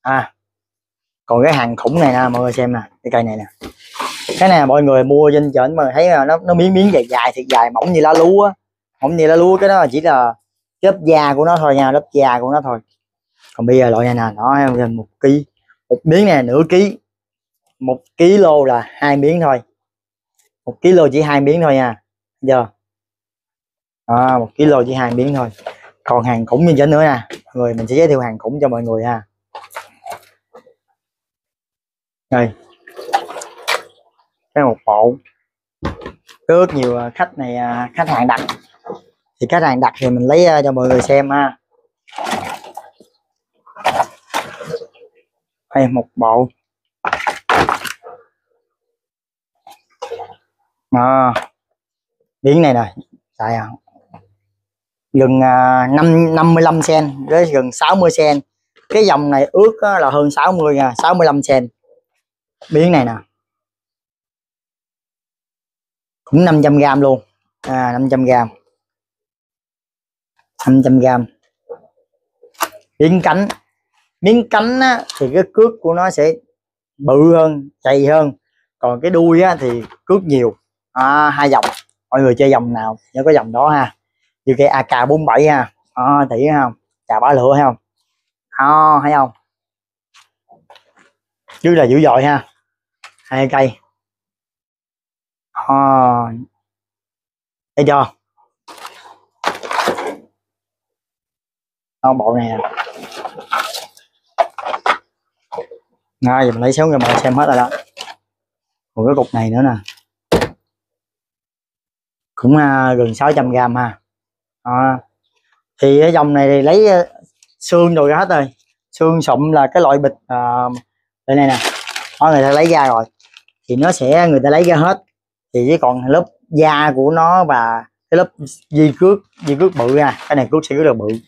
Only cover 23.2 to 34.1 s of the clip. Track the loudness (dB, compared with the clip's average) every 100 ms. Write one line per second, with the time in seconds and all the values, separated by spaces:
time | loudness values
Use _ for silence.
23.2 | _ _ _ _ _ _ _ _ -4 0
24.2 | 2 0 -4 -2 2 2 0 -4 -4 -2
25.2 | -4 -4 -6 -10 -20 -20 -20 _ -2 -2
26.2 | 0 -4 -2 0 2 2 2 2 2 -2
27.2 | -8 -20 _ -6 -6 -4 -4 0 2 0
28.2 | -2 -8 -10 -4 -4 -4 -4 -4 -4 -8
29.2 | -10 _ _ -20 -20 -20 -20 _ -20 -20
30.2 | _ _ _ -20 _ _ _ _ _ _
31.2 | _ _ _ _ _ _ _ _ _ _
32.2 | _ -2 -2 -6 _ _ -20 -20 -8 -8
33.2 | -8 -18 -20 -18 -8 -8 -8 _ _